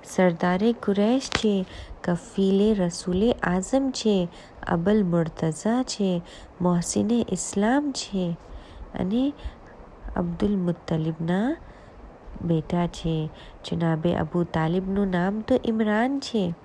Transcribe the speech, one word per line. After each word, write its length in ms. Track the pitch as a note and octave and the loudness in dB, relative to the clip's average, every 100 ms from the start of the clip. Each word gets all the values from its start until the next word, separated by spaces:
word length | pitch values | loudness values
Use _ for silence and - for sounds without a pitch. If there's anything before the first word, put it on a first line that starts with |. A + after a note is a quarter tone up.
સરદારે 720 | - - F#3 E3+ F3+ F3+ A3 | -6 4 4 4 0 2 2
કુરૈશ 560 | A#3 - G3 G#3 C4 - | 0 0 2 4 2 0
છે, 240 | - A3 G3 F#3 - - - | 0 2 2 -2 -8 -14 -8
કફીલે 760 | - E3+ - - G3 G3 G#3 G#3 | -2 -2 -2 0 4 6 4 4
રસૂલે 540 | F3+ E3+ - F3+ A3+ - | 0 -2 -2 2 2 2
આઝમ 520 | - F3+ F#3 C4+ C4+ | 2 0 2 0 0
છે, 240 | B3+ A3 G3 F3 - - - | 0 2 2 2 -6 -20 -12
અબલ 400 | - E3+ E3+ G#3+ | -2 0 4 4
મુર્તઝા 800 | F#3 E3+ D#3+ - E3 D#3 G#3+ A#3+ | 4 2 0 -2 -4 -2 0 0
છે, 260 | B3+ - G3 F3 F3 - - - | -2 -2 0 0 -4 -18 -20 -2
મોહસિને 640 | F3 F3 E3+ G3+ G#3 A#3+ - | 2 2 0 0 2 2 0
ઇસ્લામ 680 | F3+ - - G#3 C4+ D4 | -4 -4 0 2 2 0
છે 340 | B3+ - G3 F3+ E3+ - - - - - | -4 -4 -2 -2 -4 -10 -16 -16 -18 -12
અને 320 | - F3+ A3+ C4+ C#4+ - - - - - - - | -4 -2 0 0 -2 -12 -12 -20 -20 -20 -14 -8
અબ્દુલ 440 | - F3 E3+ G#3 G3+ | -4 -4 0 0 2
મુત્તલિબના 920 | F3 E3+ - D#3+ D#3+ D#3+ E3 F3+ A#3 E4 - - - - - - - - | 0 -2 -2 -2 -2 -2 -2 0 0 -4 -10 -20 -20 -20 -20 -20 -16 -8
બેટા 480 | E3+ E3 D3+ F3 E3+ | -2 0 0 0 0
છે. 260 | - E3+ D#3+ D#3 - - - | -2 -4 -2 -4 -8 -20 -16
જનાબે 500 | - E3+ E3 D#3+ E3+ | -6 0 0 2 2
અબુ 300 | - D#3 F3 E3+ | 0 0 0 0
તાલિબનું 640 | E3 D#3+ F3+ F#3+ G3 G3+ | 0 0 0 0 0 0
નામ 320 | F3+ F3+ G#3+ | 2 0 -2
તો 180 | A3 B3 | 0 0
ઇમરાન 580 | A#3 A3 G#3+ G#3+ B3 C#4 | 2 0 2 2 2 -2
છે 240 | - A3+ F3+ E3+ | -2 0 0 -4